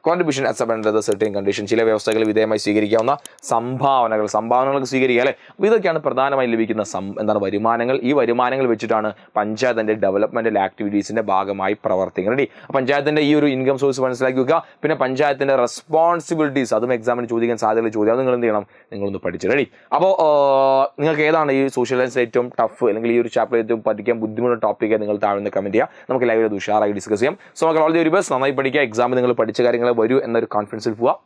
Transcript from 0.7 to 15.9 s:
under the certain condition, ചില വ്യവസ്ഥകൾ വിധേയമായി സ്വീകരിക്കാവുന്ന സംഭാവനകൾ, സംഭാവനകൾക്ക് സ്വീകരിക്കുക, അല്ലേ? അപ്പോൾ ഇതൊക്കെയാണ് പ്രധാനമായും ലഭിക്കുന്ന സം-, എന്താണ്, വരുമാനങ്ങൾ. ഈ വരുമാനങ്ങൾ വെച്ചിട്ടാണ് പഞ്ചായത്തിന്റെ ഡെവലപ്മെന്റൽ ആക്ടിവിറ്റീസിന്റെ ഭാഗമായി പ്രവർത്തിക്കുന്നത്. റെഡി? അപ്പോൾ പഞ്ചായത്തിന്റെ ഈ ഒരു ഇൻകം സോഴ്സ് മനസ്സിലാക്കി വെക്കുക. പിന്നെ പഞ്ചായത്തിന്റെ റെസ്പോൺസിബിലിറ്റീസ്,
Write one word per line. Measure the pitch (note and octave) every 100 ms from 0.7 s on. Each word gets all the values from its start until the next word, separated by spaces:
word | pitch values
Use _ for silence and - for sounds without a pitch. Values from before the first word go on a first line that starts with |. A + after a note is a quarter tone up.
| A2
under | G#2+ G#2+
the | G#2+
certain | G2+ G#2+ G2+
condition, | G2 G2
ചില | G#2 A2+
വ്യവസ്ഥകൾ | A2+ G#2+ A2 A2 A2
വിധേയമായി | G#2+ A2 A2
സ്വീകരിക്കാവുന്ന | G#2 G#2 G#2+ A2+ A#2 C#3+ - -
സംഭാവനകൾ, | - A#2 A#2+ B2+ C#3 C3 A#2 A2
സംഭാവനകൾക്ക് | G#2+ G#2+ A2+ B2 C3+ C#3 B2+
സ്വീകരിക്കുക, | C3 B2+ A#2+
അല്ലേ? | C3+ - -
അപ്പോൾ | - G3+
ഇതൊക്കെയാണ് | A3 F3+ D#3+
പ്രധാനമായും | D3 B2+ C#3 C3+ B2
ലഭിക്കുന്ന | A2+ A2 A2
സം-, | G2+ F#2 G2 G2+
എന്താണ്, | G#2+ G#2
വരുമാനങ്ങൾ. | G2 G2+ A2+ A#2 A#2+ C3
ഈ | B2
വരുമാനങ്ങൾ | C#3+ A#2 A#2+ B2 C3 B2+
വെച്ചിട്ടാണ് | A2 A2 A2 G#2+ G2+ -
പഞ്ചായത്തിന്റെ | G#2+ G#2 A2 B2+ A2+ G#2+
ഡെവലപ്മെന്റൽ | G#2+ G2 G2 A2 B2 A2+ G#2
ആക്ടിവിറ്റീസിന്റെ | F#2+ - G#2 G#2 G2 A2
ഭാഗമായി | G2+ F#2+ G2 G2 F#2+ G#2
പ്രവർത്തിക്കുന്നത്. | - F#2 F#2 - F#2+ C3+
റെഡി? | C3 -
അപ്പോൾ | -
പഞ്ചായത്തിന്റെ | C#3 B2+ C#3+ C#3+ D3+
ഈ | D3
ഒരു | D3+
ഇൻകം | D3 C3 C3 C3+
സോഴ്സ് | C#3 C3
മനസ്സിലാക്കി | C3 A#2+ C3 C3
വെക്കുക. | B2+ E3 - _
പിന്നെ | D3+
പഞ്ചായത്തിന്റെ | D#3 C3 C3 D3 C3+ C#3
റെസ്പോൺസിബിലിറ്റീസ്, | C3+ A#2+ - -